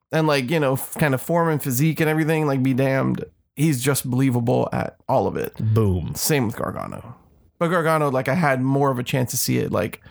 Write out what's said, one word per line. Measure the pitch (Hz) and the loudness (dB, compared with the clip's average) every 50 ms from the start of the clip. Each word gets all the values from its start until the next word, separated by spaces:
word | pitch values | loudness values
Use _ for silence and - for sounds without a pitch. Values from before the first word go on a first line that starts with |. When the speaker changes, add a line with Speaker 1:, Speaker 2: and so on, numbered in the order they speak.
| _ _ | _ _
Speaker 1:
And, | - 160 160 | 0 2 2
like, | 156 147 139 131 120 | 2 2 2 0 0
you | 165 160 | 0 0
know, | 147 131 135 | 2 2 0
f-, | 131 - - - | -2 -4 -8 -4
kind | - 165 147 131 | -2 0 2 0
of | 123 | 0
form | - - 165 170 170 165 | 0 0 0 0 2 2
and | 156 139 | 0 0
physique | - 147 127 123 151 160 151 - | -2 -2 0 2 2 2 2 2
and | 165 151 | 0 2
everything, | 156 156 160 147 160 156 156 147 | 2 2 2 2 0 0 2 0
like, | 139 135 127 | 0 2 2
be | 135 131 | 2 2
damned. | 120 135 135 135 135 131 131 123 123 - - - _ _ _ _ - | 2 2 2 0 0 0 0 -2 -4 -6 -12 -16 _ _ _ _ 0
He's | 147 165 147 120 123 | 2 2 2 2 0
just | 143 139 - - 131 | 0 0 -2 -2 -2
believable | 123 127 135 135 120 120 117 120 127 127 123 - | 0 2 2 2 2 2 0 0 0 0 0 -2
at | - 123 - - - _ _ - | -2 -4 -4 -6 -8 _ _ -2
all | 131 127 98 95 | 0 0 0 0
of | - | -2
it. | - - - - - | -4 -6 -6 -6 -4
Speaker 2:
Boom. | - 110 110 113 110 98 90 90 78 - - | -2 2 2 4 4 4 2 0 -2 -4 -6
Speaker 1:
Same | - - - 156 143 120 104 | -4 -2 0 0 0 0 -2
with | 123 | -4
Gargano. | - - - - - 50 50 50 - - - 120 - _ _ _ _ _ _ _ _ | -4 -6 -8 -6 -8 -10 -10 -10 -12 -14 -16 -18 -20 _ _ _ _ _ _ _ _
But | 175 165 | -2 0
Gargano, | 175 175 156 160 160 156 151 143 | 0 0 2 2 2 2 2 0
like, | 127 131 131 - | 0 0 0 0
I | - | 0
had | 185 170 143 135 127 | 2 2 2 2 2
more | 127 135 135 139 143 139 | 2 0 2 2 2 2
of | 135 123 | 0 -2
a | 123 | -2
chance | - - 135 127 117 | -2 -2 -2 -2 -2
to | - 127 | -2 -2
see | - - 127 123 | -2 0 0 0
it, | - - | 0 -2
like, | - 104 92 - - - - - | -2 -2 -2 -4 -6 -10 -16 -20